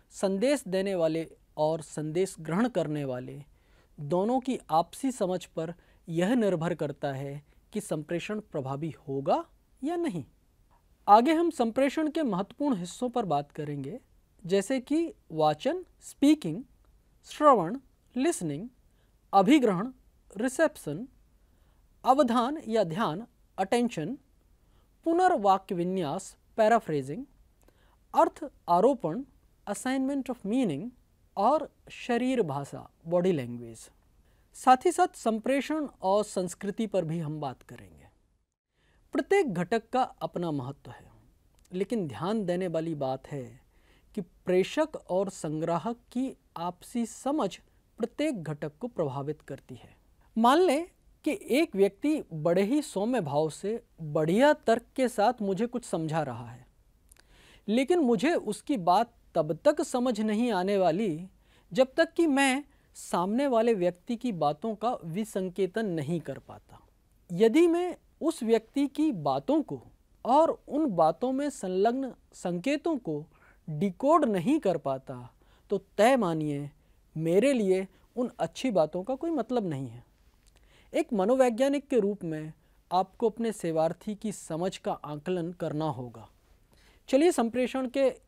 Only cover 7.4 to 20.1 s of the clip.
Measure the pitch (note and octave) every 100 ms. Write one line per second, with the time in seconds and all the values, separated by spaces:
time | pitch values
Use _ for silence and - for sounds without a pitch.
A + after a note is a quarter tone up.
7.4 | - _ _ G#3+ - D#3 D3+ E3+ - G#3+
8.4 | - D#3+ C3 C#3 D#3+ - - C#3 C#3 C4+
9.4 | E4 _ _ _ C#4 F4 E4 F3 A#2+ _
10.4 | _ _ _ _ _ _ - G#3 B3+ D#4+
11.4 | E4+ - A3+ A3 C#4 D#4+ D#4 E4 C#4+ F3+
12.4 | G3+ - C#4+ G#3 F3 - B3 A#3+ G3+ C#3+
13.4 | C#3+ - D3 C#3+ C3+ A3+ - _ _ _
14.4 | E3+ G3 D4 C4+ B3+ D4+ E4 - - D#3+
15.4 | D3+ D3+ B3+ F4+ F4 _ - - C#4 D4+
16.4 | F3 E3+ C#4 _ _ _ _ _ - -
17.4 | D4+ A#3+ E3 C4 - _ _ B3 D4+ E4
18.4 | E3 C#3+ A#3 - _ _ _ _ _ G3
19.4 | G3 D4+ A#3+ F3 B3 - _